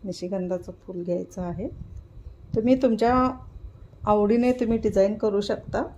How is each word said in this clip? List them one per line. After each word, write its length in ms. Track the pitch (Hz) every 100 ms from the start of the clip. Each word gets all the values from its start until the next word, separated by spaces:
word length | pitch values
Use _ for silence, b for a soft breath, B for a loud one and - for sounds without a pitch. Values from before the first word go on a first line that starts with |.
निशिगंधाचं 680 | 196 175 180 190 180 180 180
फूल 320 | 180 - 180
घ्यायचं 380 | 175 175 180 -
आहे. 260 | 180 165 247 - - - - - - - - 226
तुम्ही 260 | 233 262
तुमच्या 500 | 262 220 233 254 254 254 - - - - - - -
आवडीने 460 | 208 208 233 247
तुम्ही 260 | 247 226 226
डिझाईन 400 | 214 196 196 214
करू 240 | 220 202
शकता. 380 | 202 214 - 185 330